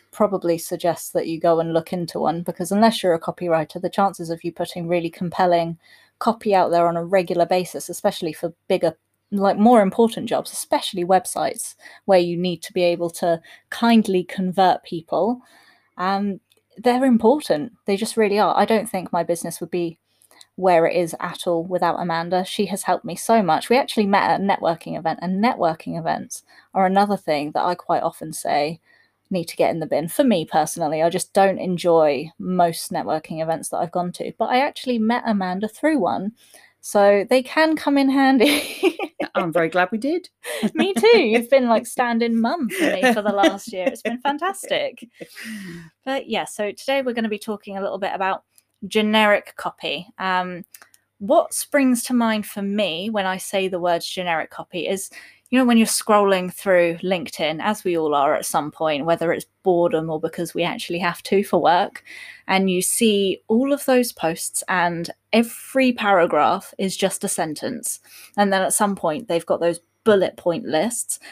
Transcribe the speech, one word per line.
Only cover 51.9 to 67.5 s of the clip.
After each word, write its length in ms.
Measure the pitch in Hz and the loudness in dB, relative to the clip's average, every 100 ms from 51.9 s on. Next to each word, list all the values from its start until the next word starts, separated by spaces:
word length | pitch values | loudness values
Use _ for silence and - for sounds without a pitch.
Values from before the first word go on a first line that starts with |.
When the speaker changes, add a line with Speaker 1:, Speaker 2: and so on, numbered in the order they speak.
| 240 | 2
Speaker 1:
to 100 | - | 0
mind 320 | 247 226 214 202 | 0 0 -2 -4
for 160 | 208 | -8
me 480 | 196 202 196 160 202 | -4 -2 -2 -2 -4
when 160 | 214 190 | -2 -2
I 120 | 185 | -4
say 280 | - 196 190 | -4 -2 -2
the 140 | 180 | 0
words 280 | 175 170 - | 0 0 -2
generic 420 | - 175 160 - | -6 -4 -4 -4
copy 360 | - 160 180 - | -12 -12 -8 -4
is, 240 | 196 - - - _ - | -4 -8 -16 -20 _ -2
you 80 | 247 | 2
know, 60 | |
when 140 | 247 233 | 4 4
you're 80 | 220 | 4
scrolling 640 | - - 208 202 190 180 | 0 2 4 4 2 -2
through 460 | - 202 180 170 170 | -4 2 4 4 0
LinkedIn, 640 | 185 185 - - 156 156 | -2 -4 -4 -4 -4 -2
as 220 | 208 208 | -4 -4
we 160 | 185 170 | -2 0
all 160 | 156 | 2
are 220 | 143 139 147 | 2 2 0
at 100 | - | -2
some 240 | 165 147 | -4 -4
point, 340 | - 156 147 | -2 -2 0
whether 280 | 165 165 165 | 0 0 0
it's 140 | 95 - _ | -2 -6 _
boredom 460 | 190 175 170 165 160 | 0 2 2 0 -2
or 100 | 156 | -4
because 340 | 165 - 170 | -6 -6 -6
we 80 | 170 | -4
actually 380 | 170 - - 175 | -4 -4 -6 -4
have 220 | 196 196 | -4 -4
to 180 | - 202 | -2 0
for 180 | 202 185 | 2 2
work, 440 | 147 175 202 - - - - - - | 4 4 2 -6 -20 -20 -20 -14 -2
and 240 | 190 190 | 0 2
you 120 | 180 | 0
see 600 | 185 - 226 202 196 - - | 0 2 2 2 0 -2 0
all 240 | 226 277 | 0 2
of 120 | 277 | 0
those 280 | 277 254 240 | 2 2 2
posts 500 | - 165 170 - - - | -2 -4 -4 -6 -8 -4
and 420 | 185 175 170 170 - _ | 0 0 -2 -8 -12 _
every 600 | 220 226 - - 269 254 | 0 0 -4 -4 2 2
paragraph 800 | 240 208 190 170 151 131 285 - - | 2 2 4 4 4 2 2 -4 -6
is 180 | 196 - | -6 -2
just 280 | 190 - | -2 -2
a 40 | 202 | -6
sentence. 720 | - 160 | -4 -4